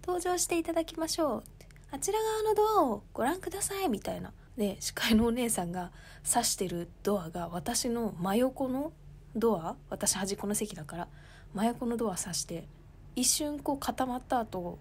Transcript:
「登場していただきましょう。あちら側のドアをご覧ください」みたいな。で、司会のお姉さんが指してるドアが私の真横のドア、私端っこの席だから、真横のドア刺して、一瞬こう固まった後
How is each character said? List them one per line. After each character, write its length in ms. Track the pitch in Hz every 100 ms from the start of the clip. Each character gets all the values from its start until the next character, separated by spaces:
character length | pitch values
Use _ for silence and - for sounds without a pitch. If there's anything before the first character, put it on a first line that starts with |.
| -
「登 140 | 359
場 160 | 359 359
し 100 | -
て 100 | 339
い 60 |
た 80 | 330
だ 140 | 330 330
き 100 | -
ま 140 | 320
し 100 | -
ょ 200 | 311 220
う。 40 | - - - - -
あ 80 | 277
ち 140 | 381
ら 60 | 427
側 200 | 440 440
の 120 | 427 415
ド 240 | 427 427
ア 40 | 285
を 180 | 208 -
ご 100 | -
覧 180 | 226 370
く 80 | -
だ 120 | 381
さ 180 | - 392
い」 80 | 381
み 80 | 208
た 160 | - 180
い 60 |
な。 120 | 180 - - -
で、 220 | 202 190
司 160 | - -
会 200 | - 220
の 100 | 233
お 60 |
姉 180 | 233 233
さ 160 | 220 175
ん 80 |
が 180 | 180 180 - - - -
指 200 | 240 233
し 100 | -
て 100 | 185
る 220 | 170 175 -
ド 180 | - 202
ア 80 | 165
が 200 | 175 170
私 400 | 170 147 240 247
の 260 | 233 226 175
真 200 | 180 208
横 320 | 262 262 262
の 240 | 254 302 - - - - 226
ド 180 | 226 190
ア、 180 | 165 - -
私 280 | - 202 196
端 160 | 190 202
っ 20 |
こ 100 | 202
の 80 | 208
席 200 | 214 175
だ 80 |
か 140 | 156 165
ら、 100 | - - - - -
真 120 | 185 226
横 200 | 240 247
の 120 | 233
ド 140 | 220
ア 40 | 175
刺 180 | -
し 100 | 165 -
て、 220 | 165 - - - - - -
一 80 | 254
瞬 340 | - 302 294
こ 140 | 294
う 40 | 277
固 260 | - - 254
ま 120 | 247
っ 40 | -
た 120 | 254
後 380 | 226 185 175 170